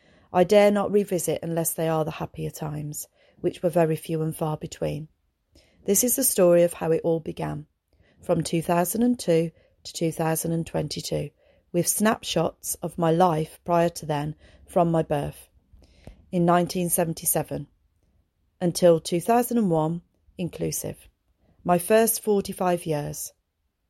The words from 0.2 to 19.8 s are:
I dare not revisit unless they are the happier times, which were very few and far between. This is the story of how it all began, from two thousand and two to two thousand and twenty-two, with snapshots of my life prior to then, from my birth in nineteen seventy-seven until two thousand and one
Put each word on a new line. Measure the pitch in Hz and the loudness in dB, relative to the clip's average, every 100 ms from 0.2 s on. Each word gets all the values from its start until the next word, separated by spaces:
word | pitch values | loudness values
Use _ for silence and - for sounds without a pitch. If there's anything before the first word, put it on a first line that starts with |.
| _ | _
I | 180 | 2
dare | 175 208 208 | 6 6 6
not | 202 196 | 4 2
revisit | 208 202 180 156 156 | 0 0 -2 -2 -4
unless | 165 165 165 | -4 -4 -4
they | - 160 | -2 -2
are | 160 | 0
the | 156 | -2
happier | 160 156 - 156 | -6 -10 -8 -10
times, | - 156 151 151 151 - _ _ _ | -8 -8 -8 -10 -12 -14 _ _ _
which | 175 - | -6 -2
were | 175 | -2
very | 170 165 156 | 2 2 0
few | - 160 | -4 -4
and | 160 151 | -4 -4
far | 160 151 | -4 -4
between. | 165 - 156 151 156 _ _ _ _ _ _ _ - | -8 -8 -8 -8 -12 _ _ _ _ _ _ _ -2
This | 202 | 0
is | 247 254 | 2 0
the | |
story | 262 - 175 175 | 0 4 6 6
of | 170 | 4
how | - 170 | 0 -2
it | 165 | 0
all | 170 165 | 0 -2
began, | 165 165 156 151 151 _ _ _ _ _ | -4 -8 -8 -8 -12 _ _ _ _ _
from | - 170 | -2 -2
two | 151 170 | 0 -2
thousand | 160 175 175 214 | 0 0 0 0
and | 247 247 | 0 0
two | - 165 165 - _ _ | 2 2 2 -6 _ _
to | - | -14
two | - 165 | -4 -4
thousand | 160 160 160 170 | -2 -2 -2 -2
and | 165 160 | -4 -4
twenty-two, | 160 151 - - 151 147 _ _ _ _ | -4 -6 -6 -6 -6 -6 _ _ _ _
with | 175 170 | -2 0
snapshots | - 214 - - 170 160 - - - | 2 2 0 -2 -2 -2 -4 -10 -8
of | 170 - | -8 -2
my | 165 | 0
life | 165 185 156 156 - | 4 4 2 -4 -8
prior | - 170 170 | 0 2 2
to | - 151 | -2 -6
then, | 147 147 - _ _ - | -4 -4 -8 _ _ -4
from | 190 170 | 0 2
my | 165 | 2
birth | 160 147 151 - - _ _ - _ _ - - - | 0 -2 -4 -10 -20 _ _ -20 _ _ -20 -20 -6
in | 180 170 | 0 4
nineteen | 175 170 185 175 | 4 2 -2 -2
seventy-seven | 180 165 160 170 165 139 143 143 _ _ _ _ _ _ _ _ - | 0 -2 -2 -2 -2 -2 -8 -10 _ _ _ _ _ _ _ _ -4
until | 180 165 180 165 | -4 4 4 4
two | - 175 | 2 -4
thousand | 165 240 240 240 | 2 2 2 0
and | 202 | 2
one | 160 | 2